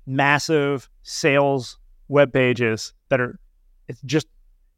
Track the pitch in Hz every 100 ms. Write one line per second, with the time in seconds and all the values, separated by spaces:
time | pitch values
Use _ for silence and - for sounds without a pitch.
0 | 131 135 139 143 - 156 143 135 - _
1 | - - 156 139 139 135 117 - - -
2 | - 139 127 131 127 117 117 110 - -
3 | _ 131 123 - - _ _ _ - 123
4 | 131 151 - _ _ _ _